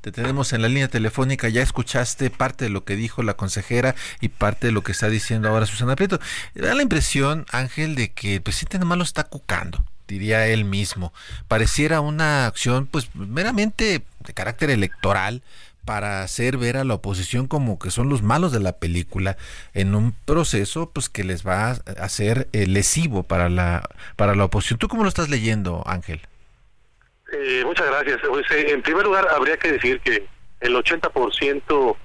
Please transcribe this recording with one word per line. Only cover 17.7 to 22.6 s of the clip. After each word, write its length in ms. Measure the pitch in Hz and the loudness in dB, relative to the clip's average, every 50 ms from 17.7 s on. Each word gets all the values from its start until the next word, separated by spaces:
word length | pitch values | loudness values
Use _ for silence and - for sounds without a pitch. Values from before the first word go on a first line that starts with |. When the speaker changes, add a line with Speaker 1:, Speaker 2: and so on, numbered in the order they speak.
| 98 | -2
Speaker 1:
que 140 | - - 92 | -2 -4 -4
son 180 | - 117 123 139 | 0 0 2 2
los 140 | 143 123 104 | 2 2 4
malos 280 | 104 120 156 180 170 | 4 4 4 4 2
de 80 | 127 110 | 2 2
la 180 | 98 90 87 - | 0 0 -2 -2
película 580 | - 85 85 87 82 - - 95 92 95 95 - - - - - - - - | -2 -2 0 -2 -2 -2 -4 -2 -2 -2 -2 -4 -10 -12 -14 -14 -16 -6 -2
en 180 | 98 95 95 101 | 0 2 2 4
un 200 | 104 110 120 113 - - | 4 4 2 0 -2 0
proceso, 640 | - 151 165 160 - - 107 101 - - 160 170 - | 2 4 4 4 2 2 0 0 0 -2 -6 -6 -4
pues, 200 | - - - - | -4 -6 -6 -4
que 140 | - 110 95 | -4 -4 -4
les 220 | 92 92 82 92 | -2 -4 -4 -2
va 280 | 95 90 98 107 117 127 | 0 0 2 2 0 -2
a 360 | - - - 101 - 90 95 | -4 -6 -8 -8 -6 -6 -6
ser, 400 | - - 104 104 113 127 131 - - | -2 0 2 2 2 2 0 0 0
eh, 120 | 107 | 2